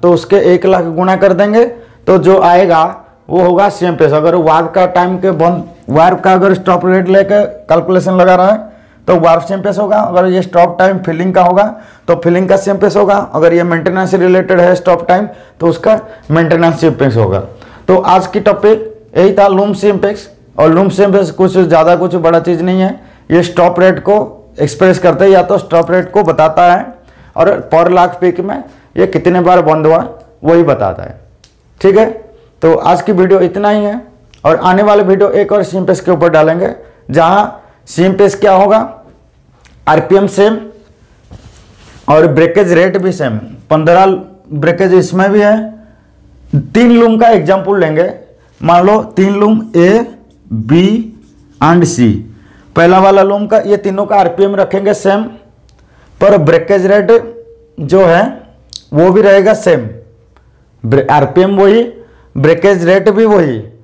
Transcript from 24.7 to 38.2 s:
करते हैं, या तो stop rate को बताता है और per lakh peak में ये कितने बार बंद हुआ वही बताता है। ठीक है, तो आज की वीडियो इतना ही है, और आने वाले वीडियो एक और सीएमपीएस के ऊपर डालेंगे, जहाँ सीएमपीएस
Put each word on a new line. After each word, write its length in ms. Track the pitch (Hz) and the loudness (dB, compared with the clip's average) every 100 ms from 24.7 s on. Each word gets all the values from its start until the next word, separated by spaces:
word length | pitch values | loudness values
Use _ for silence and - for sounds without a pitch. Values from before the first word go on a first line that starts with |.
| - 185 180 | 0 0 2
करते 260 | 180 160 190 | 0 2 2
हैं, 60 | |
या 120 | 190 | 4
तो 140 | 180 196 | 2 -2
stop 340 | - 170 165 | -2 -2 0
rate 200 | 180 180 | -2 -2
को 120 | 208 | -2
बताता 480 | 170 165 156 156 175 | 0 0 0 2 2
है 120 | 180 - - _ _ - - | 2 -2 -16 _ _ -18 -2
और 340 | 170 - - | -2 -2 -2
per 140 | 160 170 | 0 2
lakh 280 | 180 180 180 | 2 0 0
peak 180 | 180 175 | -4 -2
में 220 | 185 269 - - _ - | -8 -10 -12 -20 _ -4
ये 120 | - | -2
कितने 340 | 156 - 180 | 0 0 0
बार 200 | 175 180 | 2 2
बंद 220 | 156 156 156 | 2 0 2
हुआ 220 | 160 254 - - _ | 0 -2 -14 -20 _
वही 200 | 143 170 170 | 0 2 2
बताता 380 | 131 101 92 | 0 -4 -6
है। 160 | - - - _ _ _ _ _ | -12 -18 -20 _ _ _ _ _
ठीक 160 | 190 196 | 0 2
है, 80 | 220 - - - _ _ | 0 -4 -18 -20 _ _
तो 120 | 160 | 0
आज 280 | 160 - 175 | 0 0 -2
की 100 | - | -2
वीडियो 280 | 190 185 190 | 0 2 2
इतना 280 | 180 185 208 | 0 -2 -2
ही 140 | 208 | -2
है, 180 | 208 220 - _ _ _ | -2 -6 -12 _ _ _
और 120 | 143 160 | -2 0
आने 260 | 185 185 | 0 0
वाले 200 | 208 202 | 2 2
वीडियो 260 | 202 190 202 | 2 2 0
एक 200 | - 202 | 0 -2
और 120 | 208 | -2
सीएमपीएस 380 | 185 180 185 185 | -2 -6 -4 -4
के 100 | - | -2
ऊपर 180 | 175 170 | 0 2
डालेंगे, 440 | 156 156 165 190 - - _ _ | 2 0 0 -4 -8 -20 _ _
जहाँ 540 | 135 165 196 208 - - _ - | 0 2 0 -2 -6 -20 _ -14
सीएमपीएस 480 | - 180 190 | -2 -2 2